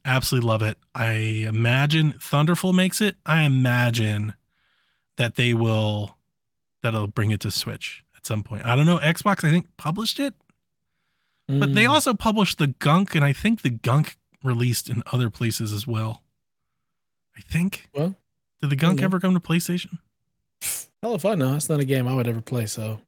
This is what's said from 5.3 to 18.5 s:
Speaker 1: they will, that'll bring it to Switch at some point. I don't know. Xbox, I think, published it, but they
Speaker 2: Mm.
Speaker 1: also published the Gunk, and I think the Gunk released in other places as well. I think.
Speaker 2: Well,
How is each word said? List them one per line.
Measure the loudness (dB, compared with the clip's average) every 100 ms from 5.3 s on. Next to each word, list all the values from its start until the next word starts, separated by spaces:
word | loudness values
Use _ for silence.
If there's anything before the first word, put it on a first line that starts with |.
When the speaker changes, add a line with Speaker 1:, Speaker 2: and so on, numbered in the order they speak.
| 0
Speaker 1:
they | 0
will, | 2 2 2 0 -2 -6 _ _ _ _ _ _ _
that'll | -4 -2 -4
bring | -2 0
it | 0
to | -4
Switch | -6 -6 -8 -12 -16 _ _
at | -8
some | -6
point. | -6 -6
I | 0
don't | 2 4
know. | 4
Xbox, | 0 0 0 0
I | 2
think, | 2 0 -8
published | -6 -4 -4 -4
it, | -6 -8 _ _ _ _ _ _ _ _ _ _ -2
but | 0 2
they | 4
Speaker 2:
Mm. | 4
Speaker 1:
also | 4 2
published | 0 2 2 2 2
the | -2
Gunk, | 0 2 4 2
and | 2
I | 2
think | 2 0 0
the | -2
Gunk | -2 0 2 0 -6 _ _
released | -2 0 0 0 -4
in | -6 -2
other | -2 -2
places | -2 -4 -4 -4
as | -6 -4
well. | -4 -6 -8 _ _ _ _ _ _ _ _ _ _ _ -20
I |
think. | -6 -2 -2 -4 -10
Speaker 2:
Well, | -4 -4 -4 _ _ _